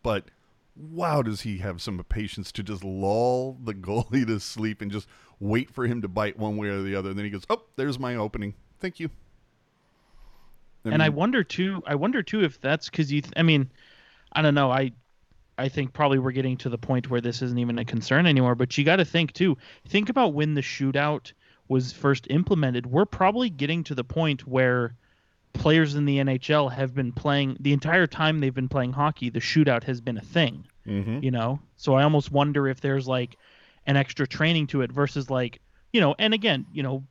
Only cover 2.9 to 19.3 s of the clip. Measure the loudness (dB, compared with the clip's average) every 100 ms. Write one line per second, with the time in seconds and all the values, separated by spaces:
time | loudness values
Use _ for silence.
2.9 | -4 0 2 2 0 -4 -8 -10 -8 -4
3.9 | -4 0 0 0 -2 -4 -6 -6 -6 -8
4.9 | -8 -12 _ _ _ -2 -2 -2 -4 -4
5.9 | -2 -4 -2 -4 -2 -4 -4 -4 -4 -4
6.9 | -4 -4 -6 -8 -10 -4 -4 _ -6 -4
7.9 | -4 -6 -4 -6 -6 -10 -12 _ _ -10
8.9 | -8 -10 -10 _ _ _ _ _ _ _
9.9 | _ _ -20 -20 -20 -20 -20 _ _ -2
10.9 | 2 2 2 0 2 -2 -2 -2 -4 -4
11.9 | -2 0 -2 -2 0 0 0 -2 -2 -2
12.9 | -4 0 -2 -2 2 4 6 2 -6 _
13.9 | _ _ _ _ 2 4 4 4 2 -2
14.9 | -6 _ _ _ _ _ -6 -4 -4 -6
15.9 | 2 4 4 2 -2 -2 -2 -4 -6 -2
16.9 | -2 0 -2 -2 -4 -2 -2 -2 -2 -4
17.9 | -6 2 4 6 4 4 2 0 2 4
18.9 | 4 4 0 -2